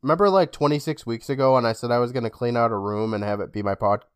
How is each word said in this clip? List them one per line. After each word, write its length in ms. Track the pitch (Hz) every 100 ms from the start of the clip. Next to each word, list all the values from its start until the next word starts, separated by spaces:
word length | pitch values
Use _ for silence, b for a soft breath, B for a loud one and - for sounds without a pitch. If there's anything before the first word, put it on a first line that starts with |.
remember, 280 | 135 170 202
like, 220 | 190 170
twenty-six 520 | - 147 147 160 151 -
weeks 220 | 117 -
ago 260 | 135 131
when 120 | 131 117
I 60 |
said 180 | 113 120
I 80 | 120
was 140 | 120
gonna 180 | 127 117
clean 260 | - 120 120
out 140 | 117
a 40 | 104
room 360 | 101 104 110
and 80 | 107
have 180 | 104 104
it 120 | 95
be 100 | 104
my 120 | 101
pod-, 300 | 98 104 104 _